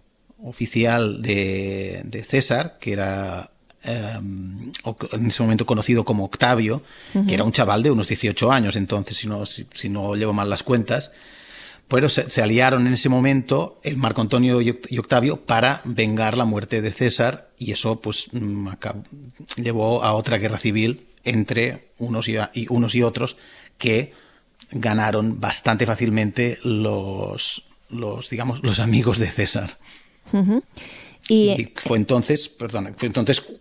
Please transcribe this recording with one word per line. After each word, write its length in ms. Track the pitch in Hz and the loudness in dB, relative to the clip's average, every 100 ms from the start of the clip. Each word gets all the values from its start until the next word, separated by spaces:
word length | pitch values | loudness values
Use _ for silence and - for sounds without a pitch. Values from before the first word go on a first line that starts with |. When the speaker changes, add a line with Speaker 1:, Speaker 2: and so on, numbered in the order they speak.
| _ _ _ _ | _ _ _ _
Speaker 1:
oficial 800 | 190 - 117 117 117 117 110 117 | -16 -8 -2 2 2 2 0 -2
de, 800 | 113 101 98 95 98 98 95 92 | 0 0 0 -2 -4 -6 -6 -8
de 200 | 104 107 | -10 -10
César, 520 | - 139 - 120 170 - | 0 0 2 0 -2 -8
que 140 | 107 | -6
era, 580 | 101 95 98 95 90 - _ _ _ | -2 -2 -4 -6 -8 -12 _ _ _
em, 880 | 113 117 104 110 98 95 92 101 120 - | -8 -6 -6 -8 -8 -8 -10 -10 -8 -6
o-, 140 | 117 107 - | -6 -8 -6
en 140 | 110 117 | -2 -2
ese 140 | - | 0
momento 220 | 113 110 | 0 2
conocido 400 | 117 110 113 117 | 0 0 2 2
como 200 | 107 107 98 | 2 -2 -2
Octavio, 560 | - 123 123 107 139 - - - | 0 2 2 0 -2 -8 -20 -6
Speaker 2:
Ujú. 120 | 196 202 | -2 0
Speaker 1:
que 80 | |
era 100 | 98 | 2
un 80 | 107 | 2
chaval 300 | 120 101 104 | 2 2 4
de 80 | 143 | 4
unos 180 | 113 95 | 2 0
dieciocho 440 | 110 107 92 120 | -2 -2 0 2
años 240 | 131 104 101 | 2 2 0
entonces, 400 | 95 104 95 107 | -2 -2 -4 -6
si 100 | 107 | -6
no, 180 | 104 101 | -6 -8
si, 200 | - - | -12 -14
si 160 | - 110 | -10 -6
no 260 | 101 101 | -4 -4
llevo 200 | 104 107 | -2 0
mal 160 | 104 101 | 0 0
las 120 | 98 | -2
cuentas. 480 | - 123 101 131 - - - - - - - - - | 2 0 2 -2 -4 -16 -20 -20 -20 -20 -20 -18 0
Pero 220 | 131 143 | 2 2
se, 220 | - - | 0 0
se 100 | - | 2
aliaron 460 | 107 113 131 131 123 | 4 6 6 4 4
en 80 | |
ese 160 | 123 135 | 4 2
momento 680 | 127 135 135 127 139 175 - | 4 4 2 2 0 -2 -6
el 160 | 147 135 | -6 -2
Marco 240 | 113 113 | 0 0
Antonio 400 | 110 123 127 123 | 0 4 4 4
y 80 | 117 | 2
Oct-, 160 | 120 - | -2 -6
y 80 | 117 | -6
Octavio 380 | - 123 135 - | 2 2 2 -2
para 380 | - 113 127 139 | 0 4 4 0
vengar 540 | 123 113 110 110 110 120 | -4 0 0 2 0 2
la 80 | 113 | 0
muerte 340 | 104 104 113 | 0 -2 -2
de 100 | 107 | -2
César, 580 | - 123 - 120 - - - | 0 0 2 0 -2 -14 -12
y 140 | 113 | -6
eso, 280 | 98 113 113 | -4 -2 -2
pues, 280 | 107 - - | -4 -6 -6
mm, 360 | 123 104 101 98 | -6 -4 -4 -6
acab-, 360 | 101 104 104 - 143 127 - - - | -8 -10 -10 -12 -20 -20 -18 -12 -6
llevó 460 | 117 113 110 120 | -2 0 2 2
a 120 | 110 | 2
otra 240 | 107 - 113 | 0 0 0
guerra 180 | 107 107 | 0 0
civil 500 | 113 104 113 131 - _ | 0 2 0 -2 -12 _
entre 640 | - 113 104 113 123 - _ - | -2 0 0 0 -2 -4 _ -10
unos 280 | 120 113 113 | -6 -4 -2
y 100 | 110 | -4
a-, 120 | 107 | -4
y 120 | 120 113 | -6 -2
unos 240 | 120 113 | 0 2
y 80 | 117 | 2
otros 340 | 117 - 127 - - - - - | 2 0 -6 -8 -20 -20 -20 -2
que 380 | 120 110 143 - - _ _ _ - | 2 2 0 -12 -20 _ _ _ -10
ganaron 720 | 123 117 110 107 107 113 104 | -4 0 2 2 2 0 -2
bastante 440 | 101 - 117 107 | -4 -2 0 2
fácilmente 760 | 117 107 113 110 107 123 120 - | 0 0 2 2 0 0 -2 -2
los, 1000 | 127 107 107 101 98 98 98 98 - - - _ - | -2 0 0 -2 -4 -6 -6 -6 -6 -8 -14 _ -14
los, 400 | 117 107 107 - | -10 -8 -8 -8
digamos, 320 | 117 123 123 | -6 -4 -2
los 180 | 120 98 | 0 2
amigos 380 | 110 113 117 110 | 4 4 4 2
de 80 | 104 | 0
César. 460 | - 98 107 98 - - - _ _ - | 0 0 0 -4 -10 -20 -20 _ _ -2
Speaker 2:
Ujú. 300 | 202 190 233 - - - - - - - | 2 4 2 -2 -20 -20 -20 -20 -12 2
Y 220 | 220 202 | 6 6
Speaker 1:
Y 220 | 190 107 - | 2 -4 -6
fue 220 | - 113 | 0 2
entonces, 500 | 104 123 117 151 - | 4 2 4 0 -2
perdón, 460 | - 117 107 98 104 | -8 -8 -6 -6 -6
fue 100 | 120 | -2
entonces 340 | 120 117 131 - - | 0 2 2 0 -12